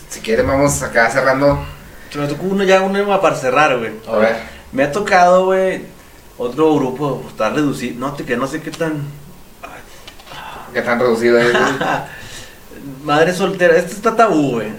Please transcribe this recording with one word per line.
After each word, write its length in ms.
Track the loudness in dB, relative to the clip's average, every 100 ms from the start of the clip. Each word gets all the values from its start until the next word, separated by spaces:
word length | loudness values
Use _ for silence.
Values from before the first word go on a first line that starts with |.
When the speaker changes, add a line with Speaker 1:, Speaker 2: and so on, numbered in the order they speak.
| -14
Speaker 1:
si 100 | -12
quieren, 260 | -2 0 2
vamos 340 | 2 2 0
acá 260 | -2 2 2
cerrando. 500 | 2 2 2 2 2 -4 -14 -20 -20 -14
Speaker 2:
Se 80 | -6
me 80 | -6
tocó 180 | -4 -2
uno 180 | 0
ya, 180 | 4 4
uno 360 | 4 0 0 2
para 140 | 2 0
cerrar, 420 | 0 4 4 2
güey. 120 | -4 -8 -4
Speaker 1:
A 100 | 0
ver. 180 | 2 0 -8 -16 -8
Speaker 2:
Me 120 | -2
ha 80 | 0
tocado, 540 | -2 2 4 6 6 4
güey, 360 | 2 0 -2 -8 -18 -20 -20 -20 -8
otro 380 | -6 0 2 4
grupo, 420 | 0 -2 -4 -4
pues, 100 | -8
está 180 | -4 -2
reducido, 500 | 0 -2 -4 -8 -6
no, 140 | -8
te, 120 | -8 -4
que 120 | -4
no 80 | -4
sé 160 | -6
qué 80 | -10
tan 300 | -6 -4 -4 -8 -12 -18 -20 -20 -20 -18 -18 -20 -20 -20 -20 -18 -16 -16 -16 -10
Speaker 1:
Qué 80 | -6
tan 180 | -2 0
reducido 380 | 0 2 4 4
es, 120 | 4
güey. 120 | 2
Speaker 2:
<laughs> 1400 | 0 -2 -4 -4 -6 -14 -16 -16 -18 -20 -20 -18 -16 -10 0
Madre 280 | 2 2
soltera, 420 | 2 -2 2 4 4
esto 160 | 2
está 220 | -2 0 4
tabú, 360 | 4 4 0
güey. 160 | -2 -4